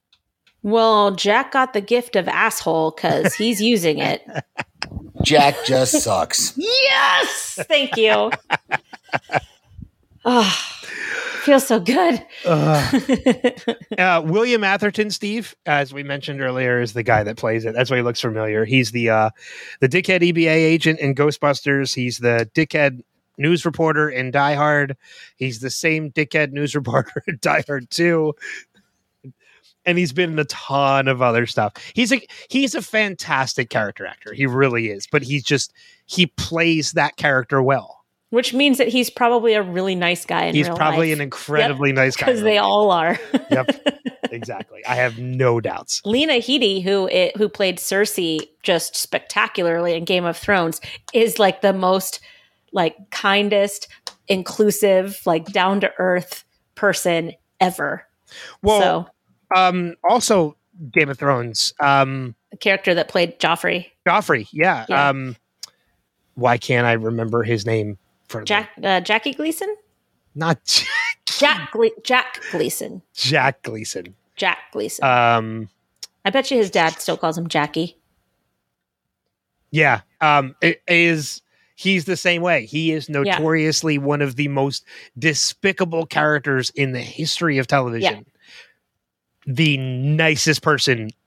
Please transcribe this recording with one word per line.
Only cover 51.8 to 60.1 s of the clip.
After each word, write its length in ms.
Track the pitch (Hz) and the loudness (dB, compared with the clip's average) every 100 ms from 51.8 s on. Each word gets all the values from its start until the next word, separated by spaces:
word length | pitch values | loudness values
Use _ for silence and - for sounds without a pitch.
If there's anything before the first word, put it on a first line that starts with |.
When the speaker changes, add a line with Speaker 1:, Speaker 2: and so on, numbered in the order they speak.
| 185 190 - - - - _ _ _ | 2 2 -2 -12 -18 -20 _ _ _
Speaker 1:
like, 240 | 196 165 - - | -2 -2 -2 -14
kindest, 760 | - 202 202 208 202 202 - - - - - - | -4 0 2 2 2 0 -2 -14 -18 -20 -16 -4
inclusive, 920 | 190 175 - 208 202 202 185 196 196 185 | -4 -2 2 2 4 4 4 2 -4 -2
like, 200 | 165 165 | -2 -2
down-to-earth 920 | 196 185 202 190 - 185 180 175 - _ _ _ - | 0 0 0 -2 -2 0 0 -4 -16 _ _ _ -2
person 560 | 208 170 180 165 160 - _ - | 0 0 0 -2 -4 -12 _ -2
ever. 440 | 185 180 143 - - _ _ - - - | -2 -2 -6 -6 -12 _ _ -20 -20 -4
Speaker 3:
Well, 200 | 196 214 | 2 4
Speaker 1:
So. 760 | 180 170 175 _ _ _ - 185 | 4 0 -6 _ _ _ -2 2
Speaker 3:
um, 360 | 185 180 175 - | 4 2 -4 -2
also 480 | 175 | 2